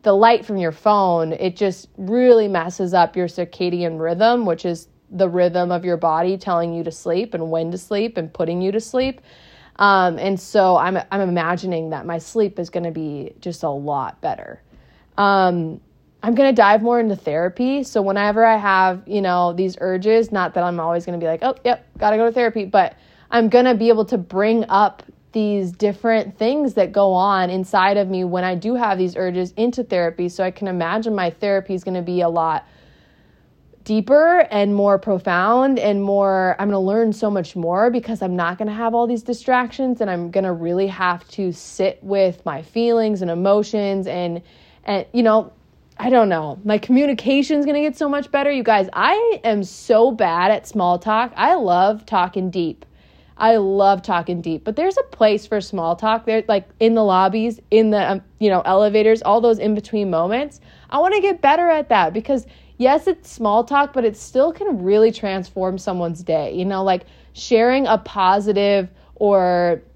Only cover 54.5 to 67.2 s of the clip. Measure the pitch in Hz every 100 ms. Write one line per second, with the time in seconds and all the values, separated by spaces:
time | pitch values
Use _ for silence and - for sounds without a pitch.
54.5 | 160 - 220 359 392 539 - 214 208 -
55.5 | 214 190 190 165 175 220 220 226 220 220
56.5 | 202 190 _ 226 226 208 185 190 220 226
57.5 | 226 _ 214 220 208 185 196 - _ 214
58.5 | 180 - 190 214 214 214 226 214 220 233
59.5 | 220 214 214 208 214 196 165 175 233 294
60.5 | - - - - 277 349 415 381 349 269
61.5 | 311 349 311 294 220 165 196 220 269 -
62.5 | - - - 254 302 349 339 - - 214
63.5 | 214 233 285 285 262 233 208 - 254 302
64.5 | 330 403 233 180 208 220 220 208 190 180
65.5 | - 185 185 202 180 170 165 175 160 143
66.5 | 180 185 190 190 180 - -